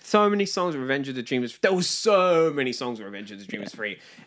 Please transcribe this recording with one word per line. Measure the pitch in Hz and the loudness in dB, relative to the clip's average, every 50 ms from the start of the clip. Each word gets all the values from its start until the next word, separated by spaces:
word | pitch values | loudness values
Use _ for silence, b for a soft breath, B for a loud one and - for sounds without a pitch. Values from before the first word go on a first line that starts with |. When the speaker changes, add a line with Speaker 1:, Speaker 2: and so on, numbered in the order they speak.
| - | -8
Speaker 1:
so | - - 208 208 208 | 2 4 4 4 4
many | 208 202 202 | 4 2 0
songs | 196 - 196 180 180 156 | -2 -2 -2 -2 -2 -2
of | 139 131 | -4 -2
Revenge | 131 135 143 135 139 | -2 -2 -2 -2 -4
of | 131 | -6
the | 127 117 | -8 -6
Dreamers. | - 139 123 123 117 - - | -4 -2 -2 -2 -4 -6 0
There | - 190 190 | 2 2 4
was | 180 170 - | 4 2 0
so | - - - 220 202 190 185 185 170 165 165 160 143 | -2 0 2 4 4 4 6 6 6 4 4 4 2
many | 143 131 127 120 | 0 -2 -2 -2
songs | - 135 123 120 110 | -4 -6 -6 -6 -8
of | 101 | -10
Revenge | 98 101 101 107 101 107 | -12 -12 -12 -12 -12 -14
of | 98 | -16
the | 101 | -14
Dreamers | 95 110 104 101 101 - | -12 -10 -10 -10 -10 -10
Speaker 2:
Yeah. | |
Speaker 1:
three. | - 107 104 95 b b b b b b | -8 -8 -8 -8 b b b b b b